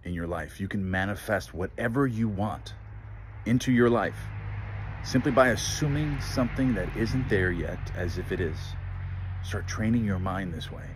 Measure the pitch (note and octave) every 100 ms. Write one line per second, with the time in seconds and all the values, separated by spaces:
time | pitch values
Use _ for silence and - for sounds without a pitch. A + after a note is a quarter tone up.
0 | F2 F2 E2 E2+ D#2 - G2 G#2 F#2 F#2+
1 | G2 G2+ - G2+ - - F#2+ - A#2 A#2
2 | C3+ A2 A2+ G2 G#2 D#2 - - - -
3 | - - - - - B3 - E3+ A#2+ A#2
4 | F#2 - - - - - - - - -
5 | - C3 C#3 C3 B2+ G#2 - - D3+ C#3+
6 | D3+ C#3+ - C3+ B2 - C3 G#2 F2+ A2
7 | A2 C3 B2 G2+ F#2 F2 E2 F#2 - F2+
8 | F2+ F2 - - E2+ D#2+ - - - -
9 | - - - - - E2+ F2+ - A2 A#2
10 | G#2 F#2 F#2 F#2 F#2 F2 - C#2 -